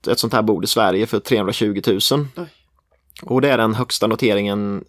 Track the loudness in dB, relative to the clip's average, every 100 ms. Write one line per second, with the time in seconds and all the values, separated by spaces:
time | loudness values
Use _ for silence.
0 | -2 -2 0 0 2 0 0 2 2 2
1 | 0 -2 0 0 0 -2 -2 -2 0 0
2 | 2 0 -2 -8 -14 _ _ _ _ _
3 | _ -16 -2 0 2 4 2 0 -4 -2
4 | -2 0 2 2 0 -4 -4 -6